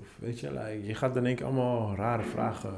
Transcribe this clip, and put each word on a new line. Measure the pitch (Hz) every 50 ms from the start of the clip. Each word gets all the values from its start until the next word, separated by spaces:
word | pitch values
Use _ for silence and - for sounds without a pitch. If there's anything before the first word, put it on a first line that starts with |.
Of | - - - -
weet | 110 117 120 -
je, | 143 143
like, | 135 123 110 110 110 107 101
je | 107 110
gaat | - 135 127 123
in | 127 123
één | 123 123
keer | 123 -
allemaal | 131 135 131 123 123 123 117 110 104 101
rare | 98 107 120 117 113
vragen | 113 - - - 113 113 107 - - 101 98